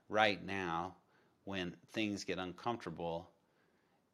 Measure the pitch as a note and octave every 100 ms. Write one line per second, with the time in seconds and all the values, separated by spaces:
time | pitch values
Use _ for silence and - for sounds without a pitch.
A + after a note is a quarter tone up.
0 | - G#2 A2 G2 F2+ G2 F2+ E2+ F2+ -
1 | _ - _ _ G2 G2 F2+ F2 - A2+
2 | G#2+ G2 - F2 F2+ F2 A#2+ A2+ F2+ E2
3 | E2+ E2+ F2+ _ _ _ _ _ _ _
4 | _